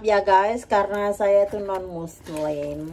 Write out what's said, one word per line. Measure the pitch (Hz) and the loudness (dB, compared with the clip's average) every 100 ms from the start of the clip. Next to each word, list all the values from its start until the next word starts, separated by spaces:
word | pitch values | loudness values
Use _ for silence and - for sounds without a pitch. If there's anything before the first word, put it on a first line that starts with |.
| 214 | 2
ya | 202 | 2
guys, | 196 190 202 240 | 6 4 4 -2
karena | - 208 196 202 202 | 0 0 0 -2 -2
saya | 202 202 202 196 | 0 4 4 2
tuh | 214 | -2
non | 196 190 185 | -6 -6 -6
muslim, | 170 165 - - 156 151 147 147 147 156 | -10 -12 -14 -12 -6 -4 -4 -6 -8 -12